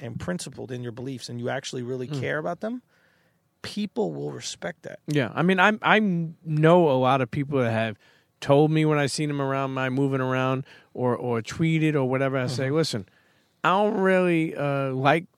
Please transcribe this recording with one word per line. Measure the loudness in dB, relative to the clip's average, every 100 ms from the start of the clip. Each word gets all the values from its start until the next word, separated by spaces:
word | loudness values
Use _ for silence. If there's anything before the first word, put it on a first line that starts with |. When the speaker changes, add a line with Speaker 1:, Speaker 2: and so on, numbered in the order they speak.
Speaker 1:
and | -12 -10
principled | -6 -8 -8 -12 -10
in | -8
your | -10
beliefs | -10 -10 -10 -10
and | -8
you | -6
actually | -6 -6 -8
really | -6 -6 -6
Speaker 2:
Mm. | -6
Speaker 1:
care | -4 -4
about | -4 -6
them, | -8 -8 _ _ _ _ _ _ _ _
people | -12 -6 -6 -4 -4
will | -4 -8
respect | -8 -12 -10 -12 -12
that. | -16 -14 -2
Speaker 2:
Yeah. | 0 0
I | 0
mean, | 2 4
I, | 4 4
I | 4 4 4 0 -4 -8
know | -4 4 8 8 6
a | 4
lot | 4 2
of | 0
people | -4 -2 0
that | 0
have | 0 -2 -6 _ _ _ -8
told | 4 6 6
me | 4
when | 2 2
I | 0
seen | -2 -4
them | -2
around, | -2 -2 -2
my | -2 -2
moving | 0 0 0
around | 0 2 2 0 -4 -16 _
or, | -4 -2
or | 0 -2 -4
tweeted | -4 -2 0 2 2
or | 0 0
whatever, | 0 0 -2
I | -4
say, | -4 -2
Speaker 1:
Mm-hmm. |
Speaker 2:
"Listen, | 0 -2 -4 -10 _ _ _ _ _
I | 0
don't | 2 2 2
really, | 2 2 2 2 0 -2
uh, | -2 -2 -2
like | 0 2 2 -2